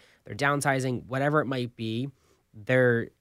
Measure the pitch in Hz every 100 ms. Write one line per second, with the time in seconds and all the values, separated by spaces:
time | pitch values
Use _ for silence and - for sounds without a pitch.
0 | _ _ - 104 143 143 143 135 131 120
1 | - 131 143 151 123 131 123 - 113 113
2 | 139 - _ _ _ 107 104 127 127 117
3 | 104 -